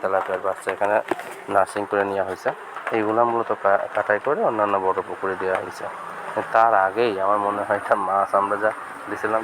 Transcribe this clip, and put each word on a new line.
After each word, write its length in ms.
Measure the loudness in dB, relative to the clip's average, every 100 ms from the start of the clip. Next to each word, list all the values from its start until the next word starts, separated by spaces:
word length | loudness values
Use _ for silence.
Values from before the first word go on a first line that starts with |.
তেলাপিয়ার 400 | 0 0 0 -2 -2
বাচ্চা 220 | -4 -4 -2
এখানে 200 | 2 2 2 -4 -6 -12 0
নার্সিং 280 | 2 2 0 0
করে 120 | 0 2
নেওয়া 140 | 0 -2
হয়েছে, 220 | -4 -6 -6 -10 -12 -4 -2
এইগুলো 240 | 2 4 2
মূলত 200 | 2 -2 0
কা-, 220 | 2 2 2
কাটাই 260 | -2 2 2 2
করে 140 | 0 0
অন্যান্য 260 | 2 2 2 2
বড় 120 | 0 -4
পুকুরে 260 | -4 -4 -2
দেওয়া 160 | -2 -2
হয়েছে। 220 | -4 -10 -10 -10 -12 -12 -8 -6 0
তার 200 | 4 6 6 4
আগেই 260 | 2 0 2
আমার 140 | 2 2 0
মনে 160 | -2 0
হয় 120 | -2
একটা 120 | 2 0 2
মাছ 220 | 0 2 2
আমরা 160 | 2 0
যা 60 | 0 -2 -8 -14 -10
দিছিলাম 300 | -6 -2 -2